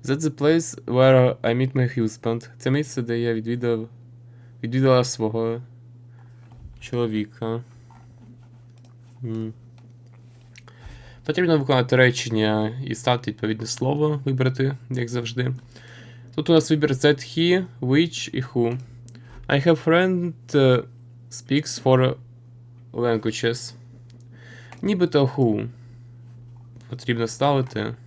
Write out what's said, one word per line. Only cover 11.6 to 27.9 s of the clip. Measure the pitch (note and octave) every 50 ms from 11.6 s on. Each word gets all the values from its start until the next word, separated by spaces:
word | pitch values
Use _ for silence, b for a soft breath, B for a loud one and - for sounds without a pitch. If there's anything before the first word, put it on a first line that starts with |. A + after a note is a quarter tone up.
| C3+ C3 C#3 B2+ B2 B2 C3+
речення | B2+ B2+ B2 B2 - - A#2+ A2+ A2 A2 G#2+ G#2+ G#2+ G#2+ A2 A#2+ C3 C3+
і | C3 A#2
ставити | - - B2+ B2 A#2 - -
відповідне | G#2+ - - G#2+ A2 A2 A2+
слово, | A2+ - - B2+ C3 C#3+ D3 D3+ D3+ D3+ C#3+ C3+
вибрати, | C#3 C3+ B2+ C3 C3 C3 - C3 C3+ C#3 B2+ - -
як | B2+ B2 B2 A#2
завжди. | A#2+ B2 A#2 A2+ - B2 B2+ C3 C3 - B B B B B B B B B B B B B B B
Тут | - D3+ -
у | E3+
нас | D#3+ D#3 -
вибір | D#3+ D3+ C#3+ D3
that, | C3+ B2+ - D3 D3 C#3 - - - D#3+
he, | E3 E3+ F3+ F#3 F#3 - - -
which | - B2+ C3 D3+ E3+ E3 - - - - -
і | -
who. | B2+ - - B2+ A#2 A#2 A#2+ C3 B B B B - - B B B B B B B
I | B - C#3 C3+
have | F3 E3 D#3 -
friend, | E3 D#3+ E3+ F#3 F#3 F#3 F3+ F3 F3 D#3+ - - - -
е, | D3 C3+ C3 B2+ A#2+ - - - - - - - - - -
speaks | - - - - C3+ D3 D3+ - - - -
four | C3+ C3 B2+ B2+ B2+ - - - - - - - - - - - - - - - - -
languages. | A#2 A#2+ A#2+ A#2 A2 - A2+ A2 - - A#2 A#2+ A#2+ - - - - - - - - - - - - - - B B B B B B B B B B
Нібито | - G3 G#3+ F3+ F3+ E3 - D3 C#3+
who | B2+ - - C3 A#2 G#2+ G#2+ A2 A#2+ B B B B B B B B B B B B - - - - - - - - - - - -
потрібно | B2 B2+ - - A#2+ A#2 A#2
ставити. | A2+ - - C#3 C#3+ C#3+ C3+ C3 B2+ - A2 G#2 A2